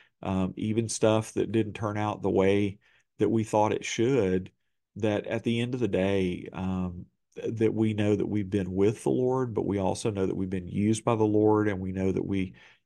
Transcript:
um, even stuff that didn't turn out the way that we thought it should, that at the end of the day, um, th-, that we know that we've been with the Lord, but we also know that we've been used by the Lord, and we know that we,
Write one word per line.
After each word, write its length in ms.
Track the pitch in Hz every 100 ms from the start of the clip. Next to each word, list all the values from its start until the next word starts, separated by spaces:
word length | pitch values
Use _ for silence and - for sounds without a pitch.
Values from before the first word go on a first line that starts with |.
| _ _
um, 300 | 92 95 92 -
even 320 | 107 110 113
stuff 460 | - 110 110 107
that 180 | - 95
didn't 220 | 113 104
turn 220 | 95 107 104
out 240 | 107 98
the 80 | 98
way 500 | 98 95 101 104 98 _ _ _ -
that 80 | 107
we 160 | 113
thought 280 | 107 107 107
it 120 | -
should, 640 | - - 117 139 95 92 95 _ _ _ _ -
that 320 | 107 104 -
at 160 | 113
the 160 | 120 117
end 140 | 123
of 60 | 123
the 60 | 110
day, 640 | 92 95 98 92 87 -
um, 540 | - 95 92 90 87 - _ _ -
th-, 180 | - 113
that 140 | 110
we 220 | 104 110
know 220 | 107 104 101
that 100 | -
we've 240 | 104 92
been 220 | 101 92
with 320 | 92 101 117
the 60 | 139
Lord, 440 | 131 127 131 127
but 120 | 107 98
we 120 | 98
also 320 | 95 101 120
know 160 | 98 95
that 100 | 92
we've 140 | 92
been 160 | 95 90
used 380 | 95 104 110
by 100 | -
the 80 | 113
Lord, 460 | 107 107 107 107 107
and 100 | 95
we 140 | 95
know 180 | 95 95
that 160 | 92 92
we, 280 | 98 95 - - _